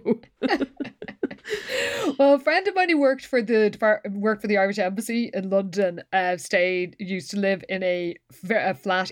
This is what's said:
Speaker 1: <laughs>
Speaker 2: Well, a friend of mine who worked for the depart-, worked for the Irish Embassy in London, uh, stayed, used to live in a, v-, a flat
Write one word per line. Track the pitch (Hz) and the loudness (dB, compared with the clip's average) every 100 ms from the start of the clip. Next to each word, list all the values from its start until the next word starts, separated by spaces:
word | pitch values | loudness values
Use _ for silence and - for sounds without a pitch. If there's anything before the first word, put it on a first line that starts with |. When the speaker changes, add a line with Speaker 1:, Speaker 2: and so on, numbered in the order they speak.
| - 240 - - | 0 -4 -4 -6
Speaker 1:
<laughs> | 262 285 269 - 277 - - - - - - 415 - - - - 359 - | -2 -2 -4 -8 -12 -12 -16 -8 -8 -8 -8 -8 -6 -4 -4 -2 -2 4
Speaker 2:
Well, | 277 | 6
a | 285 | 6
friend | 285 330 392 | 4 0 2
of | |
mine | 381 359 | 0 2
who | 311 | 2
worked | 277 269 | 2 0
for | - 254 | -2 -2
the | 214 226 214 | 2 2 2
depart-, | 208 214 214 208 | 2 2 2 -2
worked | 202 208 208 | -4 -2 -2
for | 214 | 0
the | 202 | 2
Irish | 196 202 | 2 0
Embassy | 185 196 226 233 233 | -2 -4 -4 -2 -2
in | 190 190 | -4 0
London, | 196 196 180 190 175 - | 0 0 0 -2 -2 -4
uh, | 190 180 180 | 0 0 -2
stayed, | - 190 180 185 180 - | 0 2 2 2 -2 -6
used | 190 190 151 | -6 -6 -6
to | 202 | -2
live | 196 190 - | 0 0 -2
in | 190 | -4
a, | 185 180 175 175 _ - | 0 0 -2 -8 _ -10
v-, | 180 | -2
a | 214 190 | 0 0
flat | 190 202 185 185 | -2 0 0 0